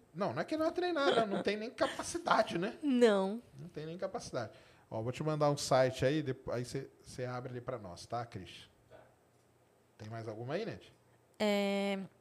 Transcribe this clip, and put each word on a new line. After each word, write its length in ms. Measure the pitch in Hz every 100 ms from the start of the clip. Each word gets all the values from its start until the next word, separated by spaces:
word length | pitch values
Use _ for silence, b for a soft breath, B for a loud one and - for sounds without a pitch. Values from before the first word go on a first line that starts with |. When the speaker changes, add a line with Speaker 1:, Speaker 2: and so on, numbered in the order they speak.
| -
Speaker 1:
Não, 200 | 156 190
não 80 | 139
é 40 | -
que 120 | 311
não 80 | 320
é 60 |
treinado, 540 | 339 359 330 277 240 220
não 140 | 196
tem 140 | - 208
nem 140 | 226
capacidade, 880 | - 269 - - 339 - - - 170
né? 200 | 190 -
Speaker 2:
Não. 580 | 302 247 233 202 190 220 - -
Speaker 1:
Não 120 | 160
tem 160 | 151 156
nem 120 | 175
capacidade. 540 | 190 233 - 139 107 B B B B
Ó, 100 | 113
vou 100 | 113
te 100 | 127
mandar 260 | 156 151 151
um 60 | 139
site 460 | - 131 131 123 131
aí, 160 | 156
depo-, 300 | 131 127 -
aí 140 | 120 123
cê, 240 | 139 - -
cê 200 | - - 123
abre 260 | 123 127
ali 100 | 123
pra 160 | 120 127
nós, 280 | 98 85 -
tá, 200 | 117 117
Cris? 440 | 101 85 - - _ _ - - _ _ _ _ _ _ _ _ -
Tem 120 | 107
mais 180 | 113 113
alguma 280 | 107 123 160
aí, 100 | 220
Nete? 280 | 98 - - _ _ _ -
Speaker 2:
É, 600 | 214 202 202 202 202 196 190 _